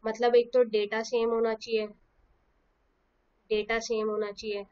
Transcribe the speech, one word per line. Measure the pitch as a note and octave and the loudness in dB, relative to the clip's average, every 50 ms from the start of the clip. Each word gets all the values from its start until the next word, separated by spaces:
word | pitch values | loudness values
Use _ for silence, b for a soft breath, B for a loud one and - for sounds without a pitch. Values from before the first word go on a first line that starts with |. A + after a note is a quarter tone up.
| - | -4
मतलब | A3 G#3+ A3 A#3+ A#3+ A#3+ | -6 -4 0 0 4 6
एक | A#3+ A#3+ A#3+ - | 4 4 4 4
तो | B3+ B3 A3+ | 4 4 4
data | G#3+ G#3+ G#3 G#3 G#3+ A3 A3+ | 2 -2 -2 0 -2 -4 -4
same | - B3+ A#3 A3+ A3+ | -2 -2 0 0 2
होना | A#3 A3+ A3+ A3+ A3 | 2 2 2 0 0
चाहिए, | A3 - A#3+ A3+ G#3+ G#3+ G#3+ G#3 _ _ _ _ _ _ _ _ _ _ _ _ _ _ _ _ _ _ _ _ _ _ _ _ _ _ _ _ _ _ _ | -2 -4 -2 -2 -2 -2 -4 -10 _ _ _ _ _ _ _ _ _ _ _ _ _ _ _ _ _ _ _ _ _ _ _ _ _ _ _ _ _ _ _
Data | A3 G#3+ G#3 G#3+ A3+ A3+ | -2 -2 -2 -2 -4 -4
same | A3+ - A#3 A3 G#3+ A3 | -2 -2 -2 -2 0 -2
होना | G#3+ G#3+ G#3+ G#3 G3+ | -2 -2 -4 -4 -6
चाहिए। | - - A3 G#3 G3+ G3+ - | -10 -8 -6 -6 -6 -8 -12